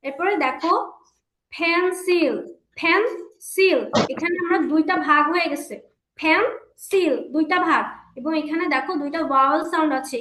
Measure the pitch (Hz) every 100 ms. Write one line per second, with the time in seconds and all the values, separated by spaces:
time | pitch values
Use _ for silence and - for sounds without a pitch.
0 | 269 277 370 392 269 - 330 370 - -
1 | _ _ _ _ _ - 330 339 359 359
2 | - 349 294 - - - _ - 330 359
3 | 466 - - _ - - 381 285 214 226
4 | - 262 339 349 339 359 277 311 311 349
5 | 285 294 294 349 330 285 - 208 - _
6 | _ - 311 339 466 - - _ - 392
7 | 339 240 - 277 302 359 359 262 - -
8 | - - 262 320 302 320 349 269 277 359
9 | 285 320 285 269 269 302 330 339 311 262
10 | 262 247